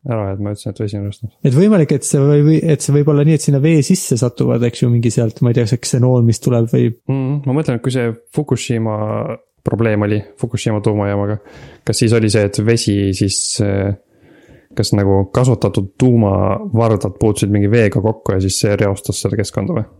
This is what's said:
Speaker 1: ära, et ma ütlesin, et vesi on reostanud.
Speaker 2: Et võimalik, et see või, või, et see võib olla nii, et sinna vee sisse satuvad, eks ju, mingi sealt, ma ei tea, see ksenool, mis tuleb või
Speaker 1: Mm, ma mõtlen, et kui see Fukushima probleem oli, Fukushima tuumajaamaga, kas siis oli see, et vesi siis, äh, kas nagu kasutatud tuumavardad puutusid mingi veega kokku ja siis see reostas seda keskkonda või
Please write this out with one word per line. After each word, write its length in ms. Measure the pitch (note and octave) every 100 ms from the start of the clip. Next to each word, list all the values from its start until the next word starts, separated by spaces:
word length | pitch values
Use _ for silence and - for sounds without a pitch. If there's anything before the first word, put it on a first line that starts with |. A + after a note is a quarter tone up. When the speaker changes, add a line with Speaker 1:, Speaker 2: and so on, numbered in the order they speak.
| C#3
Speaker 1:
ära, 220 | A2+ G2
et 80 | G2
ma 140 | G2+
ütlesin, 180 | G#2 -
et 80 | G2+
vesi 160 | G#2+ G#2
on 80 |
reostanud. 300 | G2+ - A2+ _
Speaker 2:
Et 80 | D3
võimalik, 400 | B2+ G3+ G#3 D3
et 140 | C#3+ -
see 160 | C#3+
või, 160 | C#3 D3 D3
või, 100 | D#3
et 180 | E3 D3
see 140 | - C#3+
võib 140 | C#3+
olla 140 | C#3+ D3
nii, 80 | D#3
et 80 |
sinna 160 | - C#3
vee 220 | D3 D#3+
sisse 320 | C3+ F#3 - A#2+
satuvad, 480 | B2 - B2+ B2
eks 200 | A#2+ -
ju, 40 | B2+
mingi 240 | A#2+ A2+
sealt, 300 | A#2+ A2+ -
ma 80 | B2
ei 60 | A#2+
tea, 80 | A2+
see 140 | B2+
ksenool, 400 | - C3 B2 B2+
mis 160 | A#2 A2
tuleb 300 | - A#2+ A#2
või 140 | B2+ A#2+ A2+
Speaker 1:
Mm, 400 | - C3+ C3 D3
ma 140 | C3+ C3+
mõtlen, 180 | D#3+ A#2+
et 80 |
kui 80 | C3
see 160 | B2+ A#2 A2+ _
Fukushima 640 | - D3 B2 - A#2 A2 G#2+ G#2+ G#2+ A2+ A2+ _ _ -
probleem 400 | G#2 A2+ G#2 G#2
oli, 160 | G#2 - -
Fukushima 400 | A#2 A2 - G#2+
tuumajaamaga, 600 | G#2+ G#2 G2+ G2+ G2+ G#2 - - - -
kas 160 | - A2
siis 140 | A#2 A2+
oli 140 | A2
see, 140 | A2 G2+
et 140 | -
vesi 320 | G#2+ A#2 - G2+ G2 F#2+
siis, 220 | G2+ - - -
äh, 320 | G#2 G2 G2 G2 _ _ _ - _ - _
kas 220 | - G#2+ G#2
nagu 300 | G2 G2 G2
kasutatud 580 | - B2+ A2+ G#2 G2+ G2+ _
tuumavardad 1200 | B2+ A#2 G#2 G2 G2 G2 G#3 A2 A2+ G#2 G#2+ -
puutusid 320 | A2 G#2 G2+
mingi 160 | G#2 G2+
veega 320 | A#2 G#2+ -
kokku 380 | G#2 A2 - F#2+
ja 20 |
siis 160 | F#2+ -
see 160 | G#2+ G2+
reostas 420 | G#2 G2 - G#2
seda 160 | G2+ G#2
keskkonda 400 | G2+ - G2 D3+
või 80 | G#2+ _